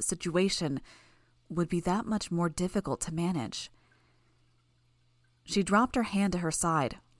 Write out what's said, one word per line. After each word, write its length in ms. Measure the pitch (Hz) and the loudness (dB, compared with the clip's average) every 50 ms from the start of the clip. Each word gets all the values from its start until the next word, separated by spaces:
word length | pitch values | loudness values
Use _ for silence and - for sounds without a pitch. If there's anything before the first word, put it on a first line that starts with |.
situation 800 | - - - 165 - 175 160 175 185 196 - - 175 147 139 135 - - - - - - _ _ _ _ _ _ _ - | -4 -4 -4 -4 -2 0 2 2 2 2 2 0 -2 -2 -4 -4 -8 -12 -20 -20 -20 -20 _ _ _ _ _ _ _ -6
would 200 | - 165 170 160 | -2 -2 0 0
be 100 | - 175 | 0 0
that 260 | 165 180 180 208 - | 2 2 0 0 0
much 240 | - 214 208 - - | 0 -2 -2 -2 -2
more 200 | 175 170 170 170 | 0 0 0 0
difficult 500 | 156 - 180 185 - 214 196 - 135 - | 0 0 -2 0 0 0 -2 -2 -2 -4
to 120 | - - 160 | -4 -4 -4
manage. 580 | 160 170 175 185 160 117 - - - - - - - _ _ _ _ _ _ _ _ _ _ _ _ _ _ _ _ _ _ _ _ _ _ _ _ _ _ _ _ _ _ _ _ _ | -2 -2 0 0 -2 -4 -6 -8 -10 -12 -14 -16 -20 _ _ _ _ _ _ _ _ _ _ _ _ _ _ _ _ _ _ _ _ _ _ _ _ _ _ _ _ _ _ _ _ _
She 180 | - - 202 190 | -4 0 0 2
dropped 320 | 175 196 208 240 247 - | 4 4 4 4 4 2
her 80 | 262 226 | 0 -2
hand 300 | - - 196 202 196 175 | 0 2 2 2 2 2
to 60 | 180 | 0
her 120 | 175 160 | 0 0
side, 460 | 160 - - 170 160 156 135 117 - - - _ _ - | 0 0 0 2 2 2 2 0 -2 -8 -16 _ _ -2